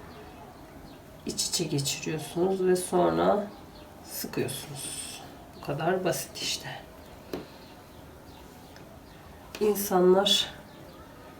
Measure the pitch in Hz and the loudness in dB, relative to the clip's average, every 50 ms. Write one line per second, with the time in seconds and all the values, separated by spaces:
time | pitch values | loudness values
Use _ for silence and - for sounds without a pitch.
0 | - - - - - - - - - - - - - - - - - - - - | -16 -16 -16 -16 -16 -18 -18 -18 -18 -18 -18 -18 -18 -18 -18 -18 -18 -18 -18 -18
1 | - - - - - - - - - - - - 170 - 151 139 139 - - - | -20 -20 -20 -12 -10 -6 -4 -4 -2 -2 -2 -2 0 0 0 0 0 0 -2 -4
2 | - 165 156 151 - - - 170 180 190 190 190 185 185 180 180 - - 185 180 | -4 -4 -4 -4 -4 -4 0 2 2 2 2 4 4 4 4 4 2 2 4 4
3 | 175 165 160 165 170 - 196 208 202 - - - - - - - - - - - | 4 4 4 4 4 4 4 4 2 -2 -8 -14 -18 -18 -18 -18 -18 -18 -18 -18
4 | - - - - - - - - 113 - - - - - 139 - - - - - | -16 -12 -10 -8 -8 -4 -2 -2 -2 -2 -4 -8 -10 -10 -10 -10 -10 -10 -8 -10
5 | - - - - - - - - - - - - - - 143 151 160 170 190 185 | -10 -10 -12 -14 -14 -16 -16 -18 -18 -18 -16 -10 -6 -6 -4 0 2 2 2 2
6 | 185 170 - - - - - - - - - - - - - - - - - - | 2 0 0 0 -4 -8 -8 -6 -4 -4 -4 -4 -6 -8 -12 -12 -14 -16 -18 -18
7 | - - - - - - - - - - - - - - - - - - - - | -18 -18 -18 -18 -12 -10 -10 -10 -10 -12 -16 -18 -20 -20 -20 -20 -20 -20 -20 -20
8 | - - - - - - - - - - - - - - - - - - - - | -20 -20 -20 -20 -20 -20 -20 -18 -20 -20 -20 -20 -20 -20 -20 -18 -18 -18 -18 -20
9 | - - - - - - - - - - - - 208 214 202 196 202 - 196 180 | -20 -20 -20 -20 -20 -20 -20 -18 -16 -16 -4 0 2 2 4 2 2 2 4 6
10 | 180 180 185 190 202 202 - - - - - - - - - - - - - - | 8 8 8 8 8 8 6 4 4 0 -6 -12 -16 -18 -18 -18 -18 -18 -18 -18
11 | - - - - - - - - | -18 -18 -18 -18 -18 -18 -18 -18